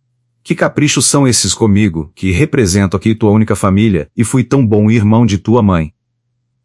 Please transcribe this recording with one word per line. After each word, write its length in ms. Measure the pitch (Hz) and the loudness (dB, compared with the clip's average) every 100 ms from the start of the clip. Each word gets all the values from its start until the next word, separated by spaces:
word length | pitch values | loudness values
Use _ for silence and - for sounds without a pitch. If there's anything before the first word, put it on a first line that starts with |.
| _ _ _ _ | _ _ _ _
Que 120 | - | -10
caprichos 520 | 170 160 - 147 147 120 | -4 -4 -2 -2 0 -2
são 200 | 147 135 | 0 0
esses 280 | 113 98 | 0 -4
comigo, 580 | - 113 101 107 80 76 | -2 0 2 0 -2 -10
que 160 | - 95 | -8 -4
represento 640 | 90 151 - 104 98 98 | -2 0 0 0 0 0
aqui 200 | 98 110 | -2 -2
tua 160 | 110 107 | 0 2
única 260 | 107 110 101 | 2 0 -2
família, 540 | 101 95 113 90 71 | 0 2 2 0 -4
e 80 | - | -6
fui 220 | 113 135 | -2 -2
tão 220 | 117 139 117 | 0 0 2
bom 240 | 107 107 | 2 2
irmão 340 | 117 104 110 | 2 2 2
de 140 | 117 98 | 2 0
tua 240 | - 120 | 0 0
mãe? 320 | 104 90 78 - _ _ _ _ _ _ | 2 0 -4 -10 _ _ _ _ _ _